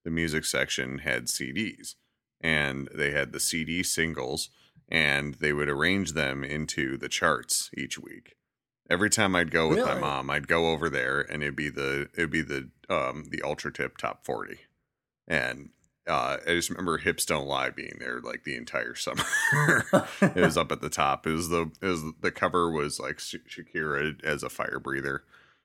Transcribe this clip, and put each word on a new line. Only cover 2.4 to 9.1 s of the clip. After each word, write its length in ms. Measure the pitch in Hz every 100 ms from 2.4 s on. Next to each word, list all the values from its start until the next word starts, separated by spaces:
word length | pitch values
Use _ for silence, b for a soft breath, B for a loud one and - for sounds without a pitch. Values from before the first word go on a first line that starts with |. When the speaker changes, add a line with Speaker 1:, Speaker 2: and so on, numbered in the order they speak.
Speaker 1:
and 480 | 82 78 71 67 67
they 180 | 76 71
had 200 | 71 69
the 80 | -
C 220 | - 85 78
D 160 | 85
singles, 640 | 92 - 82 73 64 78 - b b b b
and 460 | 82 76 69 73 64
they 160 | 76
would 160 | 73 73
arrange 460 | 69 82 98 82
them 300 | 78 69 69 67
into 500 | 76 76 - 65 65
the 140 | 71
charts 600 | - 85 64 - - - -
each 220 | 67 -
week. 360 | - - - _ _ _ _ _ -
Every 220 | 87
time 260 | 104